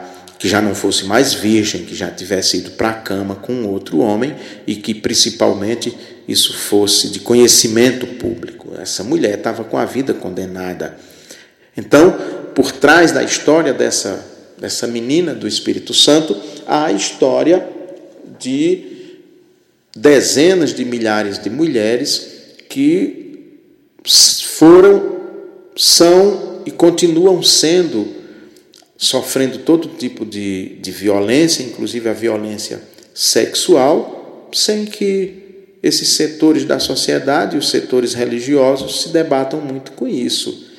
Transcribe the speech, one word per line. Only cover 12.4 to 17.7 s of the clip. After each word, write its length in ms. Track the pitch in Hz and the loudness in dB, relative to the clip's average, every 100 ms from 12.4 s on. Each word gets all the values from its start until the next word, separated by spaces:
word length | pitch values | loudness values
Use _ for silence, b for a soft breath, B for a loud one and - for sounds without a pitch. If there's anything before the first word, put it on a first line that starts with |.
| - - | -4 -2
por 160 | - | -2
trás 400 | - 143 165 165 | 2 4 6 4
da 120 | 135 | 2
história 480 | 113 - - 160 147 | -2 -2 2 2 2
dessa, 840 | 117 120 - 104 95 - - - - | 0 -2 -2 -6 -8 -12 -20 -20 -12
dessa 300 | 104 - 120 | -10 -6 -6
menina 480 | 117 117 156 175 117 | -6 -2 -2 -2 -4
do 120 | 110 | -6
Espírito 460 | - - - - | -6 -4 -6 -4
Santo, 420 | - - 156 156 - B B - | 2 4 4 2 -4 B B -4
há 200 | 151 156 | -2 0
a 60 | |
história 760 | - - - 139 127 143 180 - | -2 -4 0 0 2 2 2 0